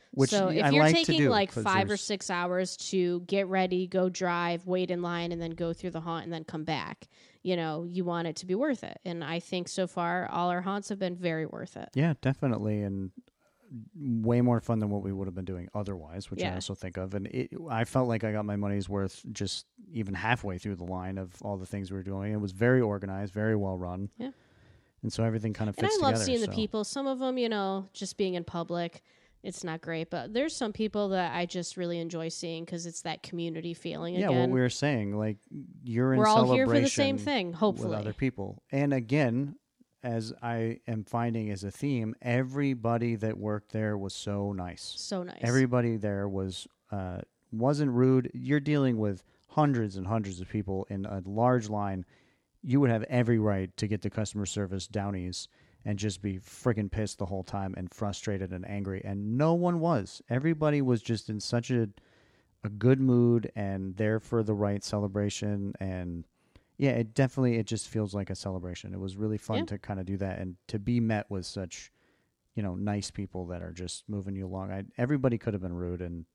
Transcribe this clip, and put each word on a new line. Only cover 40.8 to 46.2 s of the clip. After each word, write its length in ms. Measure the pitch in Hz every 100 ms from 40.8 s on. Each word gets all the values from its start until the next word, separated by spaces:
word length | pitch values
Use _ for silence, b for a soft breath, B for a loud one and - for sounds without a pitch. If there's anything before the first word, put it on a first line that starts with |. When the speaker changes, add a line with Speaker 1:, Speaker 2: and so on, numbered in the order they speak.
| -
Speaker 1:
am 180 | 110
finding 460 | 104 117 117 113 107
as 120 | 95
a 80 | 98
theme, 440 | - 143 127 110 -
everybody 920 | 123 120 131 135 143 127 113 117 117 113
that 200 | 110 101
worked 340 | 104 107 -
there 240 | 110 107 104
was 160 | 98
so 380 | - - 101 101
nice. 300 | 98 90 82
Speaker 2:
So 400 | - - - 190
nice. 140 | 180 50
Speaker 1:
Everybody 540 | 117 131 131 123 117 113
there 280 | 104 98